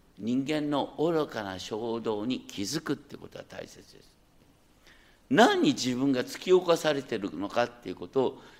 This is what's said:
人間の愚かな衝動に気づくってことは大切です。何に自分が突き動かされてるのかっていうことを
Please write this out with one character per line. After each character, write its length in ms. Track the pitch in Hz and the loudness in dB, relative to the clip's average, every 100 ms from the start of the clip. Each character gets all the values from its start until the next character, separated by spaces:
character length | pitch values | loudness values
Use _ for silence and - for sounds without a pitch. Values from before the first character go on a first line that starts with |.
| _ - | _ -8
人 300 | 110 123 135 | -2 -2 0
間 240 | 156 147 | -2 0
の 240 | 147 - - | 0 -2 -2
愚 300 | 147 165 143 | 0 0 -2
か 160 | 117 | -4
な 160 | 101 92 | -6 -8
衝 420 | - 110 117 113 | -8 -6 -4 -4
動 240 | 113 107 | -4 -4
に 140 | 113 127 | -4 -6
気 200 | - - | -8 -8
づ 180 | 98 151 | -6 -6
く 120 | 156 | -4
っ 40 | 143 | -6
て 200 | - - | -8 -18
こ 100 | 92 | -16
と 100 | - | -16
は 80 | - | -16
大 180 | - - | -14 -14
切 120 | - | -18
で 40 | - - | -20 -20
す。 120 | - _ _ _ _ _ _ _ - - _ _ - | -20 _ _ _ _ _ _ _ -20 -20 _ _ 0
何 320 | 139 240 392 | 6 6 6
に 60 | 262 | 2
自 260 | 131 120 123 | 2 0 0
分 160 | 139 | 2
が 100 | 123 | 0
突 160 | - - | -2 -6
き 120 | - | 4
動 100 | 180 | 4
か 160 | 180 165 | 6 2
さ 160 | 156 | 2
れ 100 | 143 | -2
て 160 | 135 113 | -2 -4
る 180 | 95 85 | -4 -6
の 120 | 98 | -4
か 160 | - | 0
っ 40 | 120 | 0
て 200 | - - | -2 -12
い 40 | |
う 40 | 90 | -10
こ 100 | 90 | -4
と 180 | 135 123 | 0 0
を 160 | - - - | -2 -12 -20